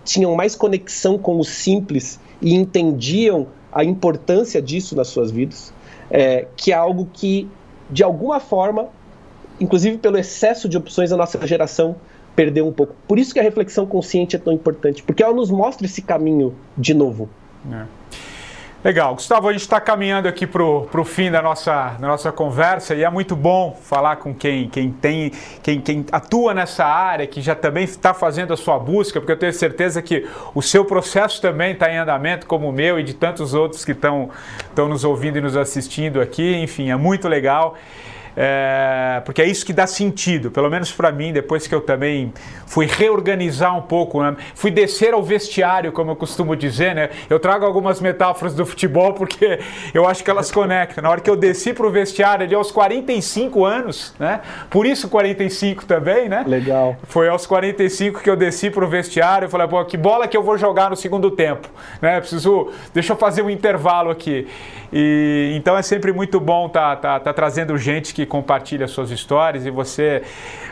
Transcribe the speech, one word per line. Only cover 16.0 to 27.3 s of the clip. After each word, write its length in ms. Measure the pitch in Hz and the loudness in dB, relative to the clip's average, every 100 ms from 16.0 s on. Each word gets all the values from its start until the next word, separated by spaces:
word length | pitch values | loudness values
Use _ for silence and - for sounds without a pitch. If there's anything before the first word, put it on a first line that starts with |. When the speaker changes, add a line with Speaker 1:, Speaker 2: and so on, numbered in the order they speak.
Speaker 1:
caminho 540 | - 165 156 151 131 127 - - | -4 -2 0 2 0 -4 -10 -4
de 200 | 127 151 | 0 2
novo. 340 | 139 110 107 - - - 139 | 2 -2 -10 -14 -20 -18 -12
Speaker 2:
É. 120 | 113 110 - - - - - - - - - | -12 -12 -18 -20 -20 -18 -18 -18 -18 -20 -4
Legal. 320 | 190 165 143 | 0 2 0
Gustavo, 360 | 131 - 226 208 | 0 0 2 2
a 20 | |
gente 160 | 208 202 | -2 0
tá 100 | 220 | 0
caminhando 440 | 208 208 196 196 185 | 2 0 0 0 -2
aqui 220 | 175 185 | -2 -4
pro, 360 | 175 165 147 117 | 0 2 0 -2
pro 140 | 160 | -4
fim 260 | 160 - 185 | -2 -2 0
da 120 | 165 | 2
nossa, 560 | 160 156 - 147 127 117 | 0 -2 -2 -2 -2 -4
da 80 | 139 | -2
nossa 240 | 147 160 | -2 -2
conversa 640 | - 151 127 170 185 - 151 | -2 -2 2 2 2 -2 0
e 80 | |
é 60 | 165 | 0
muito 260 | 175 185 170 | 0 -4 0
bom 420 | 156 185 175 - | 2 2 0 -6
falar 380 | - 139 147 147 | -4 0 2 0
com 180 | 143 | -6
quem, 360 | 135 147 135 120 | -4 -2 -2 -2
quem 200 | 139 131 | -2 -4
tem, 440 | 131 147 156 151 - - - | 0 -2 0 -4 -8 -14 -8
quem, 200 | - 147 | -4 -2
quem 240 | 139 151 143 | -2 -4 -2
atua 400 | 160 - 233 233 | -4 0 0 2
nessa 320 | 190 175 - 151 | 0 -2 0 2
área, 420 | 160 185 160 | 2 0 -2
que 140 | 143 | -4